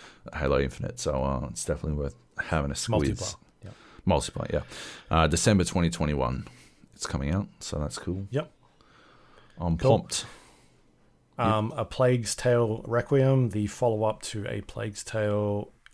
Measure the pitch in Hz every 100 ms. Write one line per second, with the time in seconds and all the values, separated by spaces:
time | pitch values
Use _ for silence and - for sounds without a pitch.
0 | - - - - 69 69 67 - - -
1 | 78 67 67 65 67 - - 76 78 73
2 | 69 - _ - - 80 71 - - 107
3 | 69 60 - - _ _ 95 - - -
4 | - 78 - - - 76 - - - -
5 | - 80 78 85 110 101 87 92 85 -
6 | 76 71 64 64 - - - _ - -
7 | - - 69 95 - - - 80 73 -
8 | - 92 98 131 165 _ _ _ _ _
9 | _ _ - - _ - 87 82 - 113
10 | - - - - - - _ _ _ _
11 | _ _ _ - 113 110 110 - 113 -
12 | 127 123 110 - 131 120 113 113 113 117
13 | - 139 131 135 120 104 104 - 120 110
14 | 110 107 - 107 98 104 - - 110 101
15 | - 110 104 104 104 104 - _ -